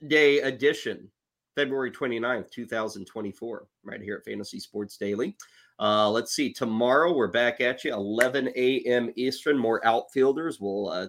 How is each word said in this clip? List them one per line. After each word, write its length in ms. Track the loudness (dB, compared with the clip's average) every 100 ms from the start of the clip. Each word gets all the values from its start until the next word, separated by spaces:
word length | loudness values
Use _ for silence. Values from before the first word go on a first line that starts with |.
| 0
Day 320 | 6 6 6
edition, 680 | 2 2 0 0 -6 -8 -12 _ _ _ _
February 380 | -4 -2 -2 -4
twenty-ninth, 580 | -4 -4 -2 -2 -4 -6
two 160 | -12 -6
thousand 380 | -4 -4 -8
twenty-four, 640 | -12 -8 -8 -8 -12 -12 -14 _
right 160 | -16 -12
here 160 | -10 -10
at 80 |
Fantasy 340 | -8 -10 -10 -12
Sports 380 | -10 -10 -10 -6
Daily. 400 | -4 -2 -4 -6 -20 _ _ -2
Uh, 320 | 2 4 4
let's 220 | 2 -2
see, 200 | -2 -2
tomorrow 600 | -2 -4 0 4 4 4
we're 160 | 2 2
back 320 | 2 0 2
at 240 | -2 -2
you, 80 | -4
eleven 560 | -4 -2 2 2 2 -2 2
A 240 | 2 2
M 320 | 2 0 0
Eastern, 420 | -2 -4 -2 0 2
more 300 | 2 2 2
outfielders. 720 | 2 0 2 4 2 -2 -6
We'll, 280 | -6 -4 -4
uh, 200 | -4